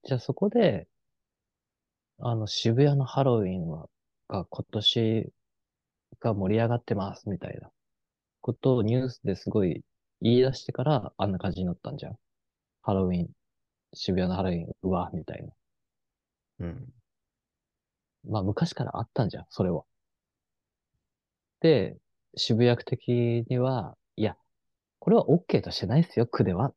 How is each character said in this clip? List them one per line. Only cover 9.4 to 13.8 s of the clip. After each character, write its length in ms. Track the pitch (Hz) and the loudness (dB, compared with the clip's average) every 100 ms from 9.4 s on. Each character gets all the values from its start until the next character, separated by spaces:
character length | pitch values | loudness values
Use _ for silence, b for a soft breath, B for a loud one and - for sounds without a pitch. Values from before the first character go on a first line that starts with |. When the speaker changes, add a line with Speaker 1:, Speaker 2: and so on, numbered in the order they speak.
| - | -2
Speaker 1:
ご 160 | 110 92 | 0 2
い 180 | - - _ _ _ | -2 -10 _ _ _
言 160 | 113 120 | 2 4
い 40 | |
出 120 | 131 | 4
し 100 | 131 | 0
て 80 | - | -8
か 140 | - 127 | -4 0
ら、 280 | 143 98 _ | 0 -2 _
あ 100 | 98 | -2
ん 60 | |
な 60 | 92 | 0
感 120 | 95 | -4
じ 80 | 85 | -2
に 60 | 92 | -4
な 80 | |
っ 20 | 87 | -4
た 160 | - | -8
ん 60 | 143 | -10
じ 80 | - | -12
ゃ 40 | |
ん。 80 | - _ _ _ _ _ _ | -14 _ _ _ _ _ _
ハ 120 | - | -2
ロ 100 | 95 | 0
ウ 60 | 92 | 2
ィ 120 | 90 | 0
ン、 80 | 85 - _ _ _ _ | -2 -8 _ _ _ _